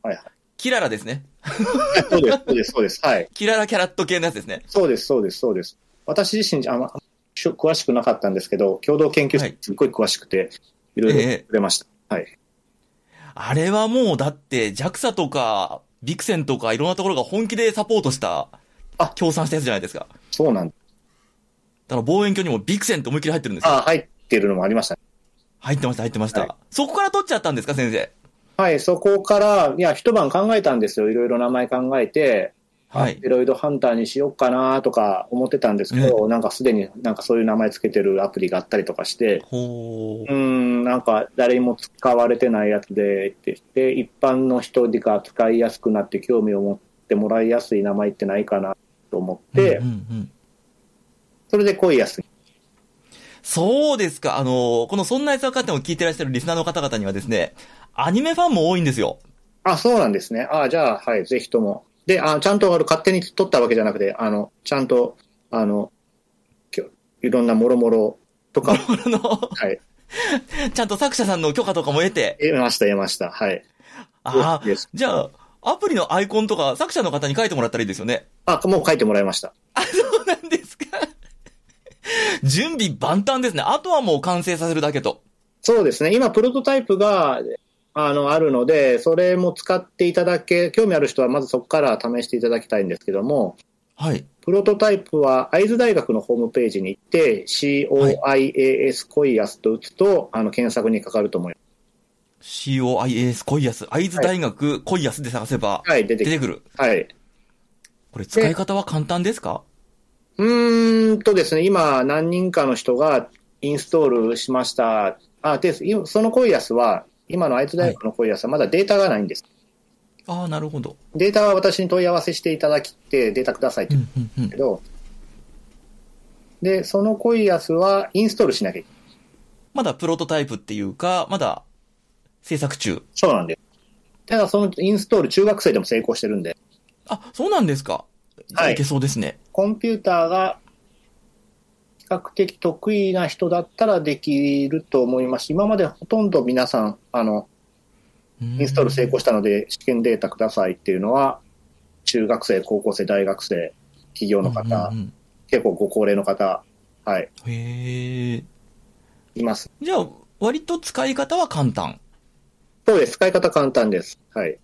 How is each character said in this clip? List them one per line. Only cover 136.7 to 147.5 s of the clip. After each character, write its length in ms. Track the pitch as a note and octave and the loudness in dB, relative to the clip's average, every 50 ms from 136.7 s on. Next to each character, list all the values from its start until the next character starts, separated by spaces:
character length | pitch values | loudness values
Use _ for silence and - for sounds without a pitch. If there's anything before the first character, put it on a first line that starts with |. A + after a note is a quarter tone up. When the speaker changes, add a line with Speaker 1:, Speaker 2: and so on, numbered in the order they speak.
| _ _ _ _ _ _ _ | _ _ _ _ _ _ _
Speaker 2:
あ、 120 | - - - - A#3+ _ | -10 -10 -10 -10 -20 _
そ 140 | - C#4 | -4 -2
う 20 | G4 | 0
な 100 | G#4+ F4 | 2 2
ん 40 | A3+ | 2
で 100 | D#3+ C#3+ | 2 0
す 80 | C3+ C#3 | -2 -4
か。 220 | B2 F2+ - - _ _ _ _ _ _ - - _ - | -6 -8 -8 -8 _ _ _ _ _ _ -20 -20 _ -2
Speaker 1:
は 160 | D#3 E3+ C#3+ | 0 0 0
い。 40 | A#2 | 2
Speaker 2:
い 20 | |
け 80 | - C#3+ | 0 0
そ 140 | C#3 D3 | 0 0
う 20 | C3+ | 0
で 80 | C3 | 0
す 120 | C#3 C3+ A#2 | 0 -2 -2
ね。 200 | F#2+ D2 - _ _ _ | -4 -6 -6 _ _ _
Speaker 1:
コ 160 | _ - G3 | _ 0 0
ン 120 | G#3 A3 A3 | 0 0 -2
ピ 100 | - A#3 | -2 -2
ュ 40 | A3+ | -2
ー 60 | G#3+ | 0
タ 240 | - G3 F3+ E3+ E3 | 0 0 2 2 2
ー 20 | |
が 320 | E3 F3+ F#3+ F#3 F#3+ - - _ _ _ _ _ _ _ _ _ _ _ _ _ _ _ _ _ _ _ _ _ _ _ _ _ _ _ _ | 2 2 0 0 -2 -4 -8 _ _ _ _ _ _ _ _ _ _ _ _ _ _ _ _ _ _ _ _ _ _ _ _ _ _ _ _
比 60 | _ _ | _ _
較 200 | F#3+ F#3 - - | -4 -4 -4 -8
的 260 | _ - F#3+ F3+ - | _ -2 -2 -2 -2
得 360 | _ - E3+ D#3+ - - G#3+ G#3+ | _ -2 -2 -2 -2 -4 -2 0
意 200 | G3+ G3 F#3+ F#3 | 0 0 0 0
な 140 | F#3 F3 | 0 -2
人 220 | D3 - - F#3 E3+ | -2 -2 -2 -2 0
だ 100 | F3 F3 | 0 0
っ 80 | E3+ _ _ | -2 _ _
た 100 | - A3+ | 0 2
ら 160 | G#3+ G3+ F3 | 2 2 2
で 160 | D#3 D3+ C#3+ | 2 -2 -4
き 500 | - - D3+ C#3+ C#3 C#3+ C#3+ C#3 C#3 C#3 C#3 | -2 -2 -2 0 0 2 2 2 0 0 0
る 120 | D#3 D#3+ | -2 -4
と 200 | - _ - C3+ B2 | -4 _ 2 2 2
思 180 | A#2+ B2+ B2+ | 2 2 0
い 60 | B2+ | 0
ま 120 | B2+ B2+ A#2+ | -2 -4 -4
す。 120 | - - | -4 -4
今 160 | D3+ F3 G#3 | 0 0 2
ま 100 | G#3 A3 | 2 2
で 80 | G3+ F3+ | 0 0
ほ 200 | D3 - _ - | -2 -2 _ -6
と 160 | - - A3 | -2 0 0
ん 80 | G#3+ G3+ | 2 2
ど 140 | F3 D#3 A#2+ | 2 2 0
皆 240 | A#2 B2+ B2+ B2+ | 2 0 0 0
さ 140 | B2 - A#2+ | 0 0 -2
ん、 160 | G#2+ G#2+ G#2 _ _ _ | -2 -2 -4 _ _ _
あ 120 | - A#2+ A2+ | -4 -2 0
の、 240 | A2 G#2+ G#2 - _ | 0 -2 -2 -4 _